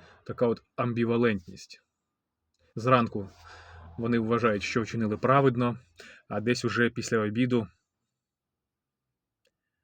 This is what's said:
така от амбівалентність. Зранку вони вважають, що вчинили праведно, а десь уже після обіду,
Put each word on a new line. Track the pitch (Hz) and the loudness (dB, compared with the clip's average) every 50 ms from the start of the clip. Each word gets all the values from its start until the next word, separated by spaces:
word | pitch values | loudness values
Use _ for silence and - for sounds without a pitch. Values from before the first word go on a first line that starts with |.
| - - - _ _ | -10 -20 -20 _ _
така | - 113 - 123 | -10 -4 0 0
от | 117 113 - _ _ _ | 0 0 -2 _ _ _
амбівалентність. | - 123 120 117 117 117 113 117 117 120 120 107 95 - - 95 - - - - - _ _ _ _ _ _ _ _ _ _ _ _ _ _ _ _ _ _ - | -4 -4 -2 -2 0 0 0 2 2 2 2 0 0 -6 -12 -20 -20 -20 -20 -20 -20 _ _ _ _ _ _ _ _ _ _ _ _ _ _ _ _ _ _ -12
Зранку | 120 107 127 131 123 117 101 - 107 98 90 - - - - - - - - - - - - - - | -6 0 2 4 4 2 0 -4 -8 -10 -10 -14 -20 -20 -20 -20 -20 -20 -20 -20 -20 -20 -18 -12 -6
вони | 117 117 120 117 | -4 0 0 0
вважають, | 110 110 117 117 113 113 107 101 - | 0 0 0 2 2 2 0 0 -2
що | - - 123 110 | -2 -2 -2 -2
вчинили | - - 117 113 104 107 | -2 -4 -4 -2 -2 -2
праведно, | 104 - 117 131 139 139 135 120 120 123 120 120 123 - _ _ - - - - - _ - | 0 2 4 4 6 6 4 4 2 0 -2 -2 -6 -10 _ _ -20 -20 -20 -20 -20 _ -10
а | 101 107 | -8 -4
десь | 107 117 123 123 - | 0 0 0 0 -2
уже | 117 98 117 120 113 | -2 0 2 0 0
після | 117 - 110 - 120 113 | 0 -4 -6 -2 -2 -2
обіду, | 107 104 107 117 127 123 123 120 110 - _ _ _ _ _ _ _ _ _ _ _ _ _ _ _ _ _ _ _ _ _ _ _ _ _ _ _ _ _ _ _ _ _ _ _ _ _ _ _ _ _ _ | -2 -2 -2 0 0 0 0 0 -2 -4 _ _ _ _ _ _ _ _ _ _ _ _ _ _ _ _ _ _ _ _ _ _ _ _ _ _ _ _ _ _ _ _ _ _ _ _ _ _ _ _ _ _